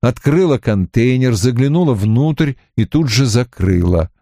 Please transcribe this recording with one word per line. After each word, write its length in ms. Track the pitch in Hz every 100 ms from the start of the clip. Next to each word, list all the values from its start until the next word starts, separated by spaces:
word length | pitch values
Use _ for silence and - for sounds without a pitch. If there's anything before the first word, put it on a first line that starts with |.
открыла 560 | 120 123 - 160 185 131
контейнер, 720 | - 104 90 - 120 127 127
заглянула 640 | 113 113 120 139 160 175
внутрь 600 | 113 104 110 151 151 151 127 _ -
и 80 |
тут 240 | 107 147 156
же 160 | 110
закрыла. 880 | 135 107 123 - 92 90 87 85 85 _